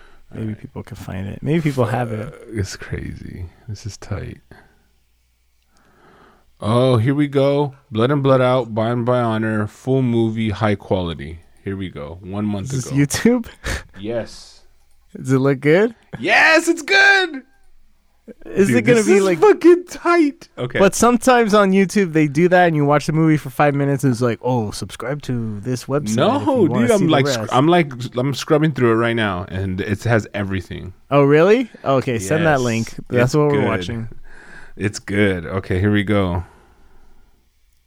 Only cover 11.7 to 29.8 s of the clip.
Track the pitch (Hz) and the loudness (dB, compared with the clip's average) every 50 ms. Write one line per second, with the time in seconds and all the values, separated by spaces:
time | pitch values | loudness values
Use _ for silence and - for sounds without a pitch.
11.7 | 98 95 95 87 78 73 73 73 85 90 95 90 98 107 107 104 104 98 95 131 | -10 -8 -10 -12 -12 -14 -14 -14 -16 -16 -14 -12 -8 -6 -4 -4 -4 -6 -6 -6
12.7 | 139 127 - - 131 139 143 - - - - 226 247 240 233 - - - - - | -6 -8 -6 -4 -2 -2 0 0 -2 -2 0 0 0 0 -4 -10 -16 -12 -8 -8
13.7 | - - - - - 98 101 - 120 113 107 - - - - - - - - - | -8 -8 -10 -16 -20 -14 -10 -8 -6 -6 -8 -8 -14 -20 -20 -20 -20 -20 -20 -20
14.7 | _ _ _ _ _ _ _ _ - - 135 127 135 127 135 139 143 127 139 147 | _ _ _ _ _ _ _ _ -18 -12 -4 0 0 2 2 0 -2 0 0 2
15.7 | 160 190 220 247 - _ _ - - 113 123 185 233 269 302 320 320 330 330 330 | 2 2 2 0 -2 _ _ -18 -14 -8 -4 0 2 2 4 4 4 2 2 0
16.7 | 330 339 285 - 392 392 392 403 392 381 370 330 285 262 - _ _ _ _ - | -2 -2 -2 0 2 4 4 4 4 2 0 -2 -6 -12 -16 _ _ _ _ -20
17.7 | - - - _ _ _ _ _ _ _ _ - - _ - - - - 196 - | -20 -20 -20 _ _ _ _ _ _ _ _ -20 -20 _ -16 -6 0 2 2 4
18.7 | 233 247 - 247 240 226 208 311 381 403 392 381 - - 403 415 330 - - 339 | 4 2 4 4 4 4 6 4 4 4 4 2 2 4 6 6 6 6 8 6
19.7 | 349 349 - - - - - 349 349 349 302 285 - _ - _ _ - 123 123 | 6 6 4 -10 -16 -4 0 2 4 4 4 2 0 _ -20 _ _ -8 -8 -4
20.7 | - - 196 - - - 220 240 247 - - 262 247 240 233 202 208 214 202 190 | 2 2 2 4 4 4 4 4 4 4 4 4 4 4 4 4 4 4 4 4
21.7 | 190 196 196 175 - 214 196 165 151 160 151 147 135 156 180 170 185 180 180 170 | 4 2 2 2 2 0 0 2 2 2 0 2 2 2 2 4 4 4 4 4
22.7 | 156 151 143 143 147 143 - 170 151 160 165 160 156 143 - 139 - - 147 147 | 2 2 2 2 2 2 0 0 0 2 4 4 2 2 -2 -6 -2 0 0 2
23.7 | 139 143 139 139 139 - 147 131 120 110 123 120 107 - - - 127 120 107 98 | 2 0 0 0 -2 0 0 0 0 0 0 -2 -2 -2 -4 -2 -2 -2 -2 -4
24.7 | - - 104 90 - - 113 123 147 143 - - 127 120 113 110 104 101 101 123 | -8 -10 -12 -12 -12 -12 -8 -8 -8 -8 -6 -6 -6 -6 -6 -6 -8 -8 -6 -6
25.7 | 127 117 - - 135 147 117 104 110 123 160 214 262 285 - 302 269 240 180 147 | -6 -6 -6 -4 -4 -4 -2 -2 -2 0 0 0 0 0 0 0 2 2 2 2
26.7 | 120 214 240 240 220 202 185 160 151 143 135 143 127 113 107 - 113 127 147 165 | 2 0 2 2 2 2 4 2 2 2 2 0 0 -2 -4 -2 0 2 4 4
27.7 | 175 175 156 143 127 120 123 - - 123 131 143 131 - - - 156 147 156 160 | 4 2 2 0 -6 -10 -10 -8 -4 -4 -4 -4 -4 -6 -2 0 2 2 2 0
28.7 | 127 131 123 117 113 113 117 117 117 117 107 101 92 90 92 - - 95 98 95 | 0 2 2 2 4 2 2 0 0 0 -2 -2 -2 -4 -8 -8 -6 -6 -4 -4
29.7 | 92 92 | -4 -4